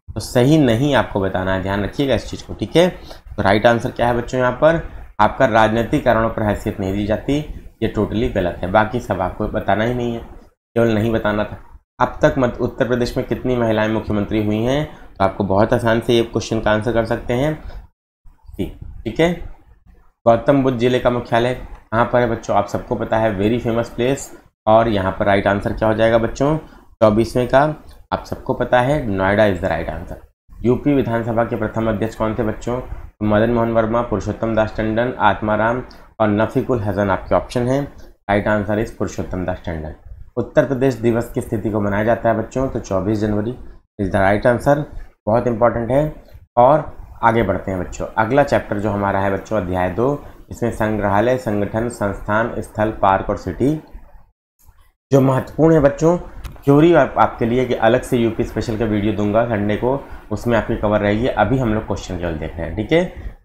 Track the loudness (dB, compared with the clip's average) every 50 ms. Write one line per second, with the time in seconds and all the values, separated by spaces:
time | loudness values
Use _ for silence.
0 | _ -12 -10 -10 -10 -2 0 2 4 6 6 6 6 4 4 2 2 2 2 2
1 | 0 0 -2 -2 -2 0 -2 -2 -2 -2 -2 -2 -2 -2 -2 -2 -4 -4 -4 -2
2 | 0 0 0 -2 -2 -6 -12 -12 -12 -12 -8 -8 -8 -2 2 2 2 2 0 -4
3 | -12 -18 -20 -20 -18 -14 -8 -2 0 2 2 4 4 4 4 4 0 -4 -4 -2
4 | 0 0 0 -2 -4 -4 -2 -2 0 0 0 2 2 2 2 2 -2 -6 -12 -14
5 | -16 -18 -2 0 0 0 2 2 0 4 4 4 4 4 4 0 0 0 -2 0
6 | 2 2 2 2 2 0 0 0 0 0 -2 -2 -2 -6 -4 -4 -4 -4 -2 -2
7 | -2 -2 -2 -2 -2 -2 -2 -2 -2 -6 -10 -14 -14 -18 -8 _ -4 -2 0 0
8 | -2 0 0 -2 -2 0 0 0 -2 -2 -2 -4 -6 2 2 2 2 2 -2 -6
9 | -4 -4 -4 -2 -2 -4 -4 -4 -6 -4 -4 -4 0 0 0 0 0 -2 -2 -2
10 | -4 -4 -4 -6 -10 -12 -18 -20 -20 -20 _ _ _ _ _ 0 2 2 2 2
11 | 0 0 0 0 0 0 -2 -2 -2 -4 -6 -12 -16 -20 -20 -20 _ _ _ -2
12 | -2 -2 0 2 2 2 2 2 0 0 0 -2 -4 -6 -2 -2 -2 0 0 -2
13 | -2 -2 -2 -4 -4 -4 -4 -4 -2 -2 0 0 2 2 2 2 0 0 0 -2
14 | -2 -2 -2 -2 -2 0 -2 -2 0 0 0 0 0 0 0 0 -2 -4 -8 -16
15 | -20 -20 -4 -2 0 0 0 0 -2 0 2 2 2 2 2 0 2 2 0 0
16 | 0 2 2 2 2 2 -2 -4 -4 -2 -4 -2 0 0 0 0 0 0 0 0
17 | 0 0 -4 -6 -4 -4 -2 0 0 -2 -2 -4 -8 -12 -14 -14 -16 -18 _ _
18 | _ _ _ _ _ -20 -20 _ _ -20 -8 -8 -8 -8 -8 -12 -16 -16 -16 -10
19 | -10 -8 -2 0 0 0 0 -2 -8 -12 -14 -16 -20 -20 -20 _ _ -20 -20 _
20 | _ _ _ _ _ 4 4 4 4 2 2 4 4 2 2 2 2 2 2 2
21 | 2 2 0 0 -2 0 0 2 2 2 0 -4 -8 -12 -14 -16 -12 _ 0 0
22 | 0 2 2 2 2 2 0 -4 -4 0 0 0 0 0 -4 -6 -4 -4 -4 -4
23 | -2 -2 0 0 2 0 0 2 2 2 2 0 0 0 -2 -2 -2 -4 -4 -2
24 | 0 0 0 -2 -4 -12 -16 -20 -20 _ _ _ _ 4 6 6 6 4 2 0
25 | 0 0 -2 0 2 2 2 4 4 2 0 0 0 -4 -2 0 0 0 2 2
26 | 2 4 4 2 2 0 -2 0 0 0 0 -2 -4 -10 -18 -20 -20 _ -2 _
27 | 4 4 4 4 2 0 0 -2 0 4 4 4 4 4 0 -6 -10 -20 -20 -20
28 | -8 _ -6 -6 -6 -8 -12 -10 -6 -6 -4 -4 -2 2 2 2 2 2 0 0
29 | 0 -2 -2 0 2 2 4 4 4 4 2 0 -2 -2 -2 -2 -4 -6 -8 -8
30 | -10 -12 -14 -16 -16 -20 _ _ _ _ -16 -4 0 0 0 2 2 2 2 2
31 | 2 0 -2 -2 -2 -2 0 0 0 0 0 -2 -4 -4 -2 -2 -2 -2 -2 -2
32 | -2 -4 -4 -2 -2 -2 -2 -2 -2 -2 -4 -6 -6 -6 -6 -6 -6 -8 -12 -12
33 | -14 -16 -10 _ -2 2 2 4 4 4 2 2 0 2 2 2 2 2 0 -2
34 | -2 0 -2 -4 -2 -4 -4 -4 -4 -2 0 0 0 0 0 -2 -2 -2 0 0
35 | -2 -2 -2 2 2 2 2 2 0 0 0 2 2 0 0 -2 -4 -10 -16 -20
36 | -20 -20 _ 0 0 2 4 2 2 2 0 -2 0 0 0 -2 0 -2 0 0
37 | 0 0 0 -2 0 0 0 0 0 0 -4 -2 0 0 0 -2 -2 -4 -10 -16
38 | -20 -20 -20 _ _ 0 0 0 2 2 0 0 0 0 -2 -2 -2 -4 -4 -6
39 | -6 -6 -4 -6 -8 -6 -6 -4 -4 -4 -6 -6 -6 -8 -8 -6 -8 -10 -12 -14
40 | -16 -20 -18 -18 -18 -10 _ -6 -6 0 0 0 0 2 0 0 0 0 0 0
41 | 0 0 0 0 -2 -4 -6 -8 -6 -4 -4 -4 -2 -2 -2 0 0 0 0 0
42 | 0 0 0 2 2 0 0 0 -2 -4 -4 -4 -4 -2 -4 -6 -6 -2 -4 -2
43 | 0 0 0 0 0 0 0 -2 -2 -4 -6 -8 -12 -18 -20 -20 _ _ _ -4
44 | -4 -2 0 2 4 4 2 4 4 2 2 2 4 2 2 2 0 -6 -10 -14
45 | -14 -14 -18 _ _ 0 0 2 2 0 0 2 2 2 2 0 -2 0 0 0
46 | 0 0 -4 -10 -16 -20 -20 -20 -20 _ _ 4 6 6 6 4 2 -4 -10 -16
47 | -18 -18 -12 0 0 2 2 4 2 0 0 -2 -2 -4 -4 -4 -6 -8 -8 -8
48 | -10 -6 -2 -2 0 2 2 2 2 2 2 0 0 -2 -4 -2 -2 -2 -2 0
49 | 0 0 0 0 0 0 -2 -2 -4 -4 -4 -4 -2 -2 -2 -2 -2 -2 0 0
50 | 0 0 0 -4 -8 -14 -20 -20 -18 -18 -8 -4 -4 -4 -2 -2 -2 -2 -2 0
51 | 0 2 2 2 2 2 0 0 -2 -2 -2 -2 -2 -2 -2 -4 -4 -4 -4 -4
52 | -4 -4 -4 -6 -4 -2 -2 0 0 -2 -4 -8 -10 -10 -4 -2 -2 -2 -2 0
53 | 2 2 2 2 0 -2 -4 -4 -4 -8 -4 -2 0 0 0 -2 -6 -12 -20 -20
54 | -20 -20 -20 -20 -20 _ _ _ _ _ _ _ _ -20 _ _ -20 _ _ _
55 | _ _ 4 4 4 4 2 0 -2 -4 0 2 4 6 6 6 6 4 4 4
56 | 2 2 2 2 -2 -8 -14 -14 -16 -16 -16 -4 2 4 6 6 8 6 6 6
57 | 4 4 4 2 2 2 2 -2 -2 0 2 0 0 0 -2 2 4 4 4 4
58 | 2 0 0 2 2 2 2 0 -4 -2 -2 -4 -4 -2 -2 -2 0 0 0 0
59 | 0 0 0 0 0 2 2 2 2 2 0 0 0 0 0 0 0 0 0 -2
60 | -4 -8 -14 -16 -10 -8 -8 -4 -2 0 0 0 0 0 -2 -2 0 0 0 2
61 | 2 2 0 2 0 -2 2 2 2 2 2 0 0 0 0 -2 -2 -4 -6 -8
62 | -6 -8 -8 -6 -4 -6 -6 -6 -6 -8 -8 -8 -8 -6 -4 -6 -2 0 2 2
63 | 2 0 -4 -10 -14 -14 -14 -10 _